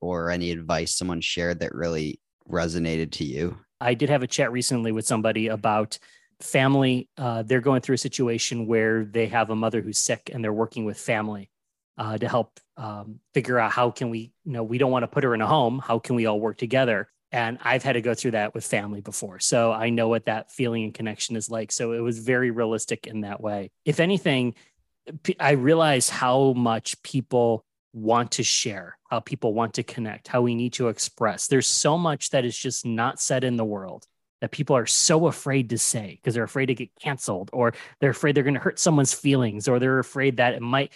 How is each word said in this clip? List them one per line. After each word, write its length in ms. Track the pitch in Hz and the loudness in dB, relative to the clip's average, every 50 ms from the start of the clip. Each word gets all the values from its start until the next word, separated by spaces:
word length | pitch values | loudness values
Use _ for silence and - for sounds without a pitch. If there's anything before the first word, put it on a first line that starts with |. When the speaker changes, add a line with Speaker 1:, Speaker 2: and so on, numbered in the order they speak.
Speaker 1:
or 280 | 87 90 90 85 85 85 | -6 -4 -4 -2 -2 -2
any 220 | 87 87 87 87 | -2 -2 -2 -2
advice 420 | 85 82 82 78 82 80 82 - - | -4 -4 -2 -2 -2 0 0 -2 -4
someone 260 | - 90 90 87 85 | -4 -2 -2 -4 -2
shared 420 | - - - 87 87 85 87 80 | -4 -4 -2 -2 -2 -2 -2 -2
that 120 | 82 - - | -4 -6 -4
really 460 | 65 85 85 82 78 78 73 - - _ _ _ _ _ | -4 -4 -2 -2 -2 -2 -4 -6 -10 _ _ _ _ _
resonated 640 | - - 85 85 82 82 87 82 82 80 80 82 71 - | -4 -2 -2 -2 0 -2 -2 -2 -2 -2 -2 -4 -4 -6
to 100 | - 80 | -6 -6
you? 340 | 69 64 71 85 87 87 - - _ _ _ | -6 -4 -4 -4 -4 -6 -8 -14 _ _ _
Speaker 2:
I 140 | 120 123 123 | -2 -2 0
did 140 | 117 147 139 | 0 2 2
have 120 | 147 131 | 2 0
a 60 | 127 | 0
chat 240 | 120 - - 139 117 | -2 -2 -2 -2 0
recently 400 | 123 123 120 - 135 117 113 113 | -2 -2 -2 0 0 0 0 0
with 160 | 110 110 110 | -2 -2 -2
somebody 400 | - 120 110 107 113 107 110 110 | 0 0 0 2 0 0 0 -2
about 500 | 110 110 107 104 110 107 107 107 - - - - - - _ _ _ _ _ | -2 -2 -2 0 0 2 2 0 -2 -6 -12 -14 -20 -20 _ _ _ _ _
family. 720 | - - - 135 131 135 139 139 135 131 127 123 - - _ | -6 -2 2 2 4 4 4 4 4 4 2 0 -4 -8 _
Uh, 240 | - 135 120 113 113 | -6 -4 -2 -2 -2
they're 200 | 110 110 131 127 | 0 2 0 2
going 200 | 117 143 135 123 | 4 4 2 2
through 140 | - - 131 | 2 0 0
a 40 | 117 | 0
situation 680 | - 123 - - 127 120 117 113 - - 120 120 113 | 0 -4 -2 0 0 0 0 0 -2 -4 -4 -4 -2
where 360 | 110 117 110 110 110 113 113 107 | 2 2 4 4 4 2 2 0
they 220 | 104 107 117 113 | 0 0 0 0
have 220 | 104 117 117 110 107 | 2 2 0 0 0
a 60 | 113 | 0
mother 260 | 110 113 110 117 110 | 0 0 0 0 0
who's 160 | 95 107 101 | -2 -2 -2
sick, 320 | - - - 117 - - - | -2 0 0 -2 -4 -6 -8
and 120 | - 123 113 | -8 -4 -4
they're 100 | 107 104 | -2 0
working 320 | 110 113 113 - 120 110 | 0 -2 -2 -4 -6 -6
with 140 | 104 107 - | -6 -6 -6
family, 500 | - - 117 107 107 107 107 101 98 - _ _ _ _ _ _ _ _ _ | -4 -2 -2 -2 -2 -4 -6 -10 -12 -16 _ _ _ _ _ _ _ _ _
uh, 220 | - 113 110 110 107 | -8 -6 -6 -4 -4
to 80 | 117 | -2
help, 320 | 107 - 120 110 - _ - _ _ _ | 0 0 0 0 -2 _ -18 _ _ _
um, 440 | - 117 107 104 104 101 110 110 - _ _ _ | -12 -12 -10 -10 -12 -12 -14 -16 -18 _ _ _
figure 240 | 139 113 123 123 | -8 -6 -2 0
out 140 | 120 113 104 | 0 0 0
how 180 | - 123 123 120 | 2 0 0 0
can 220 | - - 131 117 | 0 -4 -6 -6
we, 200 | 117 113 113 - _ _ _ | -6 -8 -10 -12 _ _ _
you 60 | 170 | -8
know, 120 | 123 117 113 | -6 -6 -6
we 140 | 110 120 | -4 0
don't 140 | 123 139 127 | 0 2 2
wanna 160 | 127 123 120 | 2 0 0
put 160 | - - 147 139 | -2 -2 0 0
her 100 | 123 117 | 2 2
in 80 | 110 | 0
a 60 | 110 | 2
home. 320 | 101 156 151 123 117 123 135 | 2 4 4 4 2 0 -2
How 180 | - - 117 | -2 -2 -2
can 180 | 110 - - 127 | -2 0 0 0
we 120 | 120 113 | 2 2
all 120 | 110 107 107 | 2 0 0
work 200 | 113 110 104 - | -2 -4 -4 -4
together? 500 | 127 110 131 131 135 120 107 98 - - _ _ _ _ | -4 0 2 2 4 4 2 0 -2 -6 _ _ _ _
And 280 | - 120 117 113 120 - | -4 -2 -2 -2 -4 -4
I've 220 | - 117 127 131 - | -2 0 0 0 0
had 100 | 139 123 | 0 0
to 80 | 120 | 0
go 120 | 110 123 113 | 0 0 -2
through 180 | - - 123 | -2 -2 -2
that 240 | 113 107 104 110 - | 0 0 -2 -2 -4
with 80 | 113 - | -8 -6
family 380 | - 123 104 101 101 104 101 | -4 -4 -2 -2 -4 -8 -10
before. 380 | 101 110 - - 113 98 92 92 | -10 -10 -8 -8 -8 -10 -8 -4
So 340 | - - 139 120 117 117 110 | -2 0 2 4 4 2 2
I 160 | 110 113 120 | 0 0 0
know 180 | 117 117 113 | 2 2 2
what 180 | 113 117 113 - | 2 2 0 0
that 240 | 117 107 110 - - | -2 -2 -4 -6 -8
feeling 360 | - - 127 117 117 113 110 | -6 -4 -2 -2 0 -2 -4
and 80 | 104 - | -4 -6
connection 420 | - 110 110 107 - - - 117 | -6 -6 -6 -4 -6 -6 -4 -4
is 140 | 110 107 - | -6 -6 -4
like. 240 | 117 113 107 - - | -6 -6 -4 -4 -4
So 180 | - 123 117 | -4 -2 -2
it 80 | 117 117 | -2 -2
was 200 | 117 123 117 113 | -2 -2 -2 -2
very 320 | 110 127 127 123 127 120 | 0 2 2 4 2 2
realistic 540 | 110 120 117 110 113 110 - - 117 - - | 2 0 0 0 0 -2 -2 -4 -6 -6 -6
in 160 | - 110 107 | -8 -8 -6
that 200 | 104 101 101 - | -6 -6 -8 -6
way. 280 | 110 104 104 101 95 - - _ _ | -4 -4 -4 -4 -6 -8 -14 _ _
If 160 | 151 147 - | 0 2 2
anything, 560 | 165 185 202 175 - 170 139 127 123 120 - - - _ _ _ _ _ _ _ _ 139 160 - - | 4 4 2 2 2 2 2 2 2 0 -2 -6 -14 _ _ _ _ _ _ _ _ -16 -16 -4 -2
p-, 120 | - - | -2 -2
I 140 | - 160 139 | 2 4 4
realize 560 | 147 131 123 147 160 165 160 151 139 120 - | 4 4 6 4 6 6 6 4 4 4 2
how 460 | - - - 135 127 127 135 139 135 127 | 0 0 0 2 4 4 6 6 4 4
much 480 | 123 120 117 113 110 - - - - - | 4 2 2 0 0 -2 -6 -8 -10 -10
people 600 | - - 135 120 - 127 120 120 117 113 110 - _ _ _ _ _ | -4 -4 -4 -2 2 2 4 4 4 2 0 -4 _ _ _ _ _
want 400 | - 113 107 110 - - 127 - | -14 -4 0 2 4 4 2 0
to 120 | - - 110 | -2 -2 0
share, 540 | - - - - 120 101 95 87 87 - - _ _ | 0 0 0 0 -2 -6 -8 -12 -16 -18 -20 _ _
how 100 | 123 113 | -4 -4
people 340 | - - 135 - - 113 104 | -4 -6 -6 -2 0 0 2
want 200 | 117 113 107 - | 2 0 0 -2
to 100 | 123 117 | -4 -6
connect, 460 | - - 127 113 107 104 - - - | -6 -6 -8 -8 -8 -8 -10 -8 -2
how 120 | - 123 | 0 2
we 140 | 120 123 117 | 2 2 2
need 160 | 117 123 120 - | 0 -2 -2 -2
to 140 | - 127 | -2 -2
express. 600 | 113 107 - - - - - 117 107 104 - - | -2 0 -2 -4 -6 -2 0 0 0 0 -2 0
There's 200 | - 139 131 - | 2 2 4 4
so 300 | - - - - 147 156 | 2 0 2 2 2 2
much 320 | 175 175 160 143 - - - | 2 2 0 -2 -2 -4 -2
that 160 | - 135 120 | 0 0 0
is 120 | 120 113 | 0 -4
just 280 | - - 131 - - - | -4 -6 -6 -6 -6 -4
not 340 | 117 113 113 117 135 - - | -4 -2 0 0 -2 -2 -4
said 240 | - - 135 127 127 | -2 -2 0 0 0
in 140 | 127 120 | 0 0
the 80 | 117 113 | 0 -2
world 420 | 107 104 98 95 90 - - - _ _ _ _ _ _ _ | -2 -4 -6 -8 -10 -14 -16 -18 _ _ _ _ _ _ _
that 120 | 117 - | -8 -6
people 260 | - - 143 - 143 | -4 -4 0 2 4
are 80 | 123 107 | 4 4
so 420 | - - - - - 160 160 170 | 2 2 2 4 6 6 6 4
afraid 440 | 147 - - - 143 135 135 120 110 | 2 0 -2 -2 0 0 0 0 0
to 60 | 120 | -2
say 440 | 110 - - - 113 101 92 - - - | 0 0 0 -2 -2 -6 -8 -12 -4 -4
'cause 100 | 127 110 | -2 0
they're 100 | 120 110 | 0 -2
afraid 240 | 95 - 139 135 | -2 -2 -2 0
to 80 | 131 120 | 0 0
get 200 | - 123 - _ | -2 -4 -10 _
canceled, 540 | _ - 151 143 - - 120 101 90 98 - | _ -6 -6 -6 -4 -4 -4 -4 -4 -6 -4
or 220 | - 127 120 117 - - - - - _ | 0 2 2 2 0 -2 -10 -18 -4 _
they're 120 | 143 135 | 2 2
afraid 240 | 120 - 165 147 143 | 2 2 2 4 4
they're 80 | 143 127 | 4 4
gonna 160 | 143 139 120 | 4 0 2
hurt 200 | - 185 - - | 0 -2 0 2
someone's 340 | - 180 156 143 131 - - | 2 4 6 6 4 4 0
feelings, 540 | - - 143 139 131 123 110 101 107 104 | 0 2 2 4 4 4 2 -2 -2 0
or 120 | 143 123 123 | 2 2 2
they're 200 | 127 131 135 131 | 4 4 2 2
afraid 380 | 123 - - 139 135 139 123 | 0 -2 -2 0 0 2 2
that 160 | 123 120 123 117 | 4 2 2 2
it 80 | - | 0
might 320 | 120 120 131 139 143 - - | -2 0 0 0 0 -2 -8